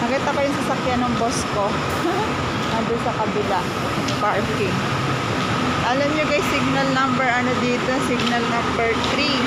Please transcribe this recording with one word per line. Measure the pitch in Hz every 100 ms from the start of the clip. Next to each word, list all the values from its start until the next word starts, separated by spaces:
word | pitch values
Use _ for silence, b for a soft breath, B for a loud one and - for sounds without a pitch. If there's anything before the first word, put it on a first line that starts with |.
Nakita | 233 269 294 285
ko |
yung | 277 285 277
sasakyan | 262 254 247
ng | 247 226
boss | 226 269 - 208
ko. | 202 247 - - 262 392
<laughs> | 440 - - - - 226
Andun | 220 233 247
sa | 214
kabila. | 208 202 196 185 - - - - - -
Parking. | 208 190 214 220 196 190 - - - 135 - - - 247 254 - 233
Alam | 262 285
nyo | 302 302
guys, | 294 269
signal | 285 262 269 269
number, | 262 269 254 262
ano | 247 247 240
dito, | 247 247 254 262 254
signal | 240 233 240 233
number | 233 226 240 226 226 247
three. | 262 294 269